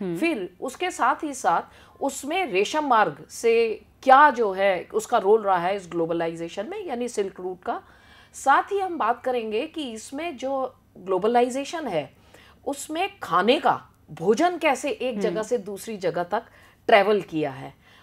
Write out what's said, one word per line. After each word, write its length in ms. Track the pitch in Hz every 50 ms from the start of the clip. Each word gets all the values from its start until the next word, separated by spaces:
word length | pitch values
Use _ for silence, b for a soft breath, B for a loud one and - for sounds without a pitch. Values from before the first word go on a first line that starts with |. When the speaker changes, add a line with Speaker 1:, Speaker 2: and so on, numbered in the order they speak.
Speaker 1:
हम्म। 160 | 208 180 170 170
Speaker 2:
फिर 380 | 254 339 320 226 185 175 - -
उसके 300 | - 262 - - 359 359
साथ 320 | 349 - 277 240 294 - -
ही 100 | 302 277
साथ 280 | - - 190 165 185 240 b b b b b b b
उसमें 440 | - 277 262 - - 269 320 381 381 277
रेशम 360 | 185 185 208 - - 311 302 285
मार्ग 380 | 247 220 208 175 147 139 156 -
से 520 | - - - 233 233 233 233 226 208 - - _ _ _ -
क्या 260 | 262 262 269 302 294
जो 220 | 254 233 233 202
है 360 | 185 185 196 202 185 170 143 - -
उसका 240 | 214 214 - 247 226
रोल 240 | 185 196 214 226
रहा 160 | 208 196 190 175
है 180 | 170 180 202
इस 120 | 202 180 175
ग्लोबलाइजेशन 720 | 175 170 165 165 170 170 170 165 170 165 165 165 - - 202 277
में, 160 | 370 440 403
यानी 220 | 349 262 240 247 240
सिल्क 320 | - - 202 190 180 -
रूट 240 | 180 180 185 180 -
का। 180 | - 233 381 b b b b b b b b b b -
साथ 300 | - - 269 269 330 370
ही 160 | - 403 392
हम 180 | 381 381 349 294
बात 260 | 233 214 240 240 -
करेंगे 440 | 262 254 247 220 220 208 214 294 311
कि 240 | - 320 302 247
इसमें 460 | 220 220 220 - - 277 320 349 311 226
जो 380 | 254 262 277 269 262 - - _ _ _ _ -
ग्लोबलाइजेशन 880 | 180 185 190 180 185 220 240 240 240 254 240 269 277 - - 330 320 247
है 260 | 190 156 139 - b b b b b b b b b b _
उसमें 440 | - 277 - - - 311 320 370 403 392 - -
खाने 360 | - 170 180 185 214 262 -
का, 220 | - 240 151 120 - - _ _ _ -
भोजन 460 | 151 143 160 190 233 214 320 359 359 320
कैसे 320 | 320 311 269 262 - 294
एक 220 | - - 240 254
Speaker 1:
हम्म। 100 | 240 208
Speaker 2:
जगह 220 | 202 214 175 220 214
से 140 | 208 247 240
दूसरी 400 | 190 196 202 190 - 214 226 196
जगह 260 | 180 170 156 175 175
तक 200 | 175 - 220 - b b b b b b b _ -
ट्रैवल 340 | 233 208 196 196 214 202
किया 300 | 165 - 165 156 151 143
है। 220 | 131 131 139 139 - b b b b b